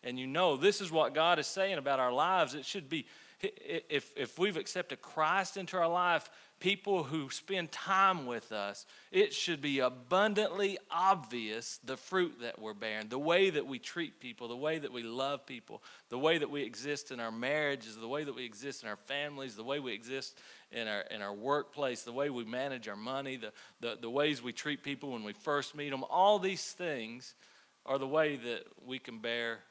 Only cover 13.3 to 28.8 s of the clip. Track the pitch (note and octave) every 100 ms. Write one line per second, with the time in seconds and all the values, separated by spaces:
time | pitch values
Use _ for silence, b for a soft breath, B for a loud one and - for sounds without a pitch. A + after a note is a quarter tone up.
13.3 | F3 G3 D3+ C3 C3 - F3 D#3 - B2+
14.3 | A2+ A#2 A#2+ D3+ D#3+ C#3+ B2 A2+ A#2+ C3+
15.3 | C#3+ - B2+ - A2 B B _ B2 D3+
16.3 | E3 D3 C#3+ C3+ A2 C3+ C#3+ - B2+ A#2
17.3 | A2+ B2 D3+ C#3+ C#3 A2+ A2 A2+ C#3+ D3+
18.3 | B2+ B2 G#2 C#3 B2+ A2+ G#2 - C#3 D3
19.3 | C#3+ C3+ G#2 A2+ C#3+ B2+ G#2+ A#2 C3+ C3
20.3 | - B B B A#2 A2 G#2 - G#2+ G2+
21.3 | G#2 B2+ D3 - D3 C#3 B2 A#2+ A#2+ C#3+
22.3 | B2 A2 B2 C#3 C3 A2 G2+ A2+ C3+ C#3
23.3 | C3 G#2+ B B _ A#2 A2+ A#2 B2+ D3
24.3 | C#3 A#2+ A#2 D3 C#3+ C#3+ C#3 C#3+ A#2+ G#2
25.3 | G2+ - C#3+ C3+ D3+ D3 C3+ - E3 G3
26.3 | G#3 F#3 F#3+ - - F3+ C#3 A2 A#2+ -
27.3 | - b b b _ - C3+ C3+ D3+ D3+
28.3 | C#3+ A#2 A2+ - -